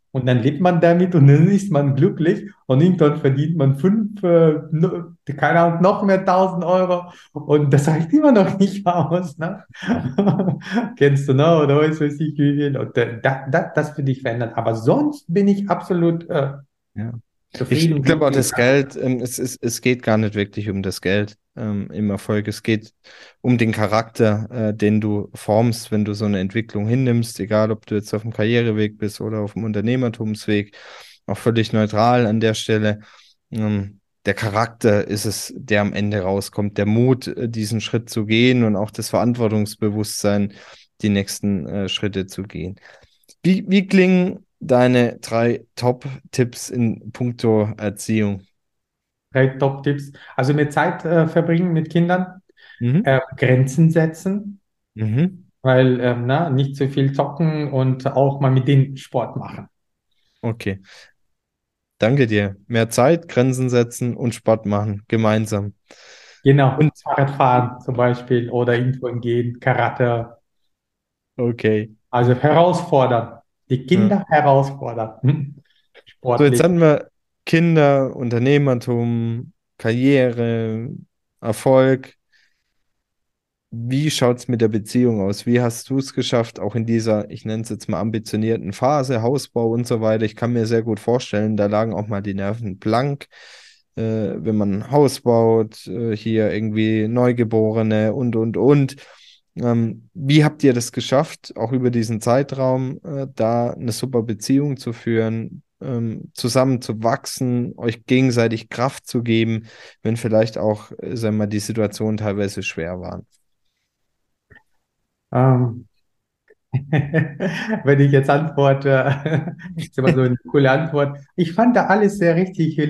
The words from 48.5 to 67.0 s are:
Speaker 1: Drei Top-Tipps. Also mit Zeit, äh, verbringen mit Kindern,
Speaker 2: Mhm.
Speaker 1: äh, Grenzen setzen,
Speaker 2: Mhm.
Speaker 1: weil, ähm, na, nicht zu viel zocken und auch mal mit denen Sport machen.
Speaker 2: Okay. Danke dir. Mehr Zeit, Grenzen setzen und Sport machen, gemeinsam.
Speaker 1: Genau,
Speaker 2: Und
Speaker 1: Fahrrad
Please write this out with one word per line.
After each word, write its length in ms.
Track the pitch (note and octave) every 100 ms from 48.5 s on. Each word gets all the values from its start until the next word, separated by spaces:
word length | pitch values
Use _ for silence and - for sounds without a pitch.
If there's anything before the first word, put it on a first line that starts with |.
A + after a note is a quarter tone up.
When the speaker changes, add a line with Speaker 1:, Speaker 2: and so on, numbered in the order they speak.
| _ _ _ _ _ _ _ _
Speaker 1:
Drei 160 | C3 C3+
Top-Tipps. 640 | C3+ C#3 - D3 C#3+ - - -
Also 200 | - C3
mit 180 | D3 D3
Zeit, 320 | D3+ E3+ F3
äh, 240 | D#3+ E3+ D#3
verbringen 440 | E3+ E3 E3 F3+
mit 180 | D#3+ D3
Kindern, 520 | E3+ E3+ F3+ F3+ - _ _ - -
Speaker 2:
Mhm. 220 | A#2+ D#3
Speaker 1:
äh, 160 | C#3+ C3 - -
Grenzen 540 | B2+ B2+ C3+ E3 D#3+
setzen, 680 | E3 D#3+ - F#3+ G3+ G3+ - _ _ _
Speaker 2:
Mhm. 560 | G#2+ A2 A#2+ F#3 F#3+ _ _
Speaker 1:
weil, 380 | C3 B2+ C3 B2
ähm, 260 | B2 A#2+ A#2+
na, 240 | C#3+ E3+
nicht 260 | C3 C#3 -
zu 120 | C3+
viel 240 | C#3 C3+
zocken 580 | C#3 C#3 - D#3+ D3+ D3
und 340 | C3+ C3 B2+ -
auch 340 | B2+ C#3 C#3
mal 100 | C3
mit 160 | C3 B2
denen 300 | C#3 C3 -
Sport 400 | - B2+ A2 A#2
machen. 320 | G2 G#2 - _ _ _ _ _ _ -
Speaker 2:
Okay. 380 | A#2 A2+ G#2 F#2+ _ - - _ _ _ _ _ _ _ _ -
Danke 280 | A2 C#3 A#2
dir. 300 | G#2 G2+ F#2+ -
Mehr 240 | A#2 A2+
Zeit, 380 | - C3 E3+ -
Grenzen 400 | B2 C3 B2+ B2+
setzen 460 | A#2+ A#2+ - B2 A#2
und 180 | A#2
Sport 320 | - - A2 G2+
machen, 360 | G#2 G#2+ G2+ -
gemeinsam. 640 | A2+ A2 A2 G#2+ G#2 G#2 - _ - - - - _
Speaker 1:
Genau, 360 | C3+ C#3 C3+ D3
Speaker 2:
Und 140 | D3+
Speaker 1:
Fahrrad 320 | -